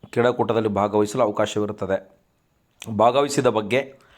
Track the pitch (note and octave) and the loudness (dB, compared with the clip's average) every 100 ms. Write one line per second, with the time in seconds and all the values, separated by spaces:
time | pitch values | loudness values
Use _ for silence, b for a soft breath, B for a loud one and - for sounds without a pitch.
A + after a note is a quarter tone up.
0 | - A#2+ B2 A#2+ A2 A2+ A2 G2 G#2 G#2+ | -6 0 0 2 0 0 0 0 0 0
1 | G#2 B2+ G#2+ G#2+ G#2 G#2 G#2 G2+ F#2+ F#2+ | 0 0 0 0 -2 -2 -6 -6 -4 -4
2 | - _ _ _ _ _ _ _ A#2 G#2 | -6 _ _ _ _ _ _ _ -8 2
3 | A#2 C3+ C#3+ C#3+ B2 A2 G2+ B2+ C3+ - | 4 4 0 2 2 0 -2 -4 -4 -16
4 | b | b